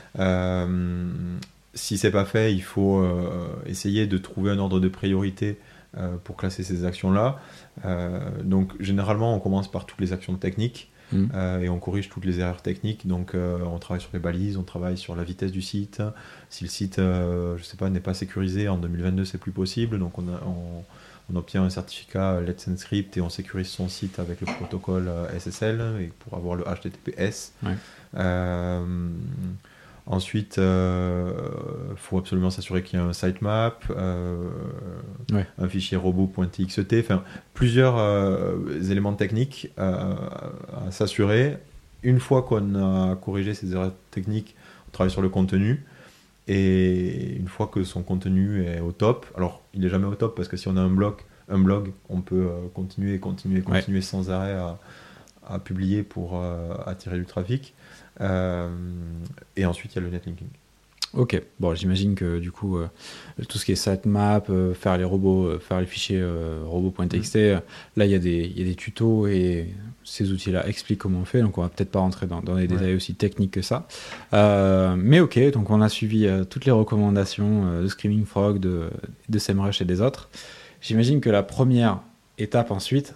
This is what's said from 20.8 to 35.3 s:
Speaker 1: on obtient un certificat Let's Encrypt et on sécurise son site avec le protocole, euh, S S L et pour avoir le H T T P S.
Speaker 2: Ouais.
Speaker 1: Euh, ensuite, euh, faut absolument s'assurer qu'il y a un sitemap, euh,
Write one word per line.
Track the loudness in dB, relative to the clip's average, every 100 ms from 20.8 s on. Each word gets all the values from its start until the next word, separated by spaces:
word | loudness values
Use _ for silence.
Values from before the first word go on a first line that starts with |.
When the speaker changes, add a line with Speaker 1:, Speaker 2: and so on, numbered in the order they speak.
| -14 -20 -20 -20 -6
Speaker 1:
on | -6
obtient | -2 0
un | 2
certificat | 0 -8 -12 -6 -2 0 0
Let's | -2 -4 -6
Encrypt | -6 -2 -2 -2 -4
et |
on | -4
sécurise | -6 -8 -6 -6
son | -4 -6
site | -4 -8 -6
avec | -8 -6
le | -8
protocole, | -8 -8 -6 -2 -2 0
euh, | -4 -4 -6
S | -8
S | -4
L | -2 -2 -2 -4
et | -6 -10
pour | -12 -8
avoir | -4 -4
le |
H | -4 -6
T | -8
T | -10
P | -10 -2
S. | -2 -4 -12 -8
Speaker 2:
Ouais. | -4 -4 -8 -20 -12 -2
Speaker 1:
Euh, | 0 0 0 -2 -2 -2 -2 -4 -4 -6 -8 -6 -6 -8 -14 -20 -20 -16 -4
ensuite, | -4 -2 -4 -2 2
euh, | 4 4 2 2 0 0 -2 -4 -6 -8 -8 -10 -10 -10
faut | -4 -4
absolument | 0 0 0
s'assurer | 0 -2 -4
qu'il | -2 0
y |
a | 0
un |
sitemap, | 0 -2 0 0 2 0 -2 -6 -4
euh, | -2 -2 -4 -4 -6 -8 -8 -10 -12 -12 -12 -10 -2